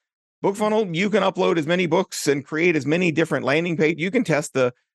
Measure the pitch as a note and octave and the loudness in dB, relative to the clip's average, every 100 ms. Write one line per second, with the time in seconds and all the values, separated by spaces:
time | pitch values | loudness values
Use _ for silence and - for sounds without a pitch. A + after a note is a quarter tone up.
0 | _ _ _ _ F3+ G3 G#3+ G#3+ G#3 E3 | _ _ _ _ -4 0 0 0 0 -2
1 | G3+ G3+ F#3+ F#3 F#3 E3+ D3 F3 F3 F3 | 0 2 0 0 0 0 0 0 2 0
2 | F#3 - D3+ C#3+ - D#3 F3+ D#3 C#3 E3+ | -2 -4 0 0 -2 -2 0 2 0 0
3 | F3+ D3 D#3+ C#3 A#2 D3+ F3 D3+ D#3 - | 0 0 0 0 0 0 0 0 0 0
4 | F3+ C4 G#3+ D3 D#3 C3+ B2 - _ | -2 -2 0 0 -2 0 0 -2 _